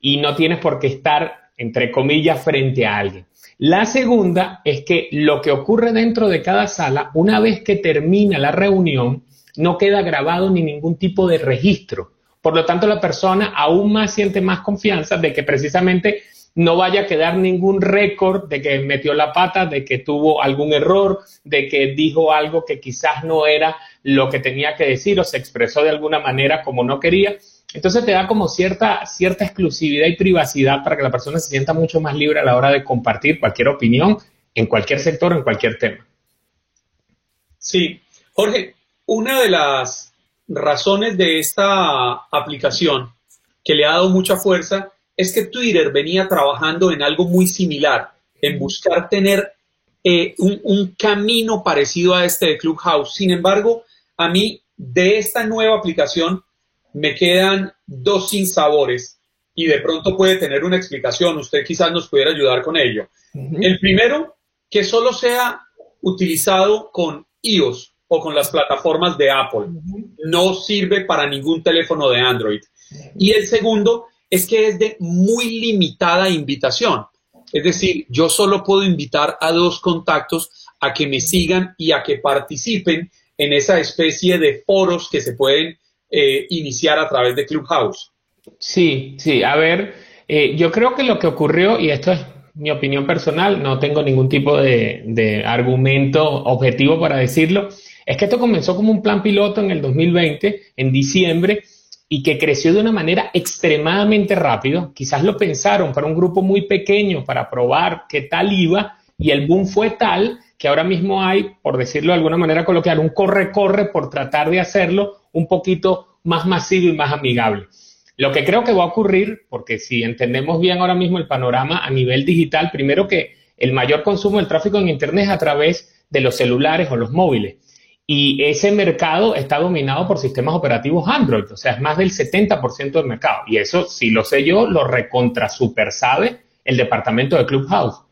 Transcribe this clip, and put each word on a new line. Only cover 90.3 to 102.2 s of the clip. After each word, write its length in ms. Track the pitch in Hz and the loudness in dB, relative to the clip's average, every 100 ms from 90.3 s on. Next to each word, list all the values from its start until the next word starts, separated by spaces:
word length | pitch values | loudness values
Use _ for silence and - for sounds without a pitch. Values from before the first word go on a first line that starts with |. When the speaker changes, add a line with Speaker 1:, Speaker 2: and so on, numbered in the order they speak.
| 151 143 151 | 0 2 2
Speaker 1:
yo 160 | 165 | 0
creo 220 | 180 240 | 2 0
que 80 | 254 | 0
lo 160 | 262 214 | -2 0
que 80 | 170 | 0
ocurrió, 520 | 147 151 160 190 226 | 0 0 2 2 2
y 120 | 160 | 0
esto 220 | 143 156 | 0 0
es 80 | 180 - - - | -2 -4 -20 -20
mi 160 | - 151 | -10 -6
opinión 360 | 143 135 139 139 | -4 -2 -2 -2
personal, 560 | 165 - 151 190 196 | -2 0 0 0 0
no 160 | 139 131 | -2 0
tengo 240 | 143 147 | 0 0
ningún 260 | 143 131 131 | 2 2 2
tipo 280 | 143 143 147 | 2 2 2
de, 460 | 139 120 110 - 110 | 4 2 0 -4 -6
de 380 | 113 110 107 | 0 0 0
argumento 840 | 107 120 123 127 131 135 139 151 156 | -2 0 0 2 2 2 2 2 2
objetivo 720 | 139 - 123 131 120 139 165 | 0 -2 0 0 2 2 2
para 180 | 165 139 | 2 0
decirlo, 520 | 127 135 160 196 202 - - - - | 0 2 2 2 -2 -10 -20 -20 -8
es 100 | - | -2
que 80 | |
esto 140 | 202 247 | 0 2
comenzó 360 | 240 196 139 | 2 2 0
como 160 | 185 214 | 0 2
un 120 | 208 | 2
plan 200 | 214 202 | 2 0
piloto 380 | 202 202 208 202 | 2 2 2 0
en 100 | 196 | -2
el 120 | 175 | -2
dos 120 | 139 | -2
mil 180 | 131 170 | 2 2
veinte, 600 | 175 170 147 202 208 - - | 2 2 0 -2 -4 -12 -4
en 140 | 131 | 0
diciembre, 720 | 131 139 185 175 165 185 208 - _ _ - _ | 0 2 2 2 2 0 0 -4 _ _ -20 _
y 120 | 151 | -4